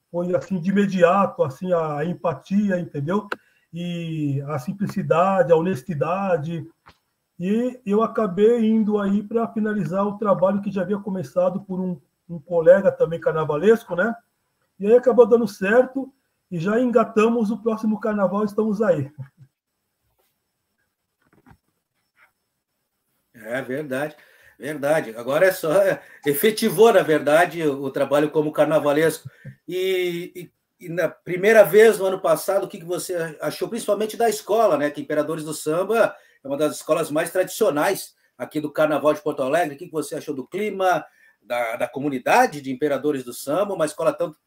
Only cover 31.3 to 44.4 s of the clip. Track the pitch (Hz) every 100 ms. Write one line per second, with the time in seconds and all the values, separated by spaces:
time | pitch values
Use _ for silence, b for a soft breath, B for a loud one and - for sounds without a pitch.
31.3 | 180 202 226 170 202 226 175 190 190 180
32.3 | 156 - 196 185 196 165 170 - 175 165
33.3 | 147 151 - 175 226 - 202 214 214 233
34.3 | 214 - 220 208 143 147 147 147 151 147
35.3 | 160 156 151 151 165 196 226 - B B
36.3 | B 135 139 151 131 - 165 143 151 170
37.3 | 185 165 - 208 147 180 190 - _ _
38.3 | - 127 151 147 - 151 143 147 147 151
39.3 | 143 131 160 156 139 - 156 143 151 139
40.3 | 131 127 190 214 190 185 160 - b b
41.3 | b 107 120 117 120 120 131 143 131 135
42.3 | 175 165 147 135 127 - 131 147 139 123
43.3 | 117 135 165 202 190 151 - 165 147 170
44.3 | -